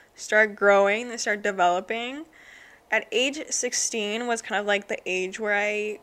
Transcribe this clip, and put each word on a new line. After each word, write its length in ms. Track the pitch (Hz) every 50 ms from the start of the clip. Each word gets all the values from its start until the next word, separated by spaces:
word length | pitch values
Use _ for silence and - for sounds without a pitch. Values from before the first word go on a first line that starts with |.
| - _ _
start 400 | - - - 214 214 220 214 202
growing, 520 | - 196 202 202 196 202 196 208 226 247 240
they 100 | 226 233
start 240 | - 233 208 208
developing. 840 | 202 208 202 190 175 175 175 185 202 - 220 226 240 247 269 294 320 - _ - - - - - - - - _ _ _
At 160 | 214 220 - -
age 300 | - 226 254 285 277 311 - -
sixteen 760 | - - 247 247 - - - - - 226 208 208 208 226 247 240
was 140 | 233 220
kind 180 | - - 214 196
of, 60 | 208
like, 220 | 208 202 202 202 -
the 100 | - - -
age 340 | - 185 185 185 185 196 -
where 160 | 220 208 202
I 440 | 202 208 208 208 208 214 214 208 -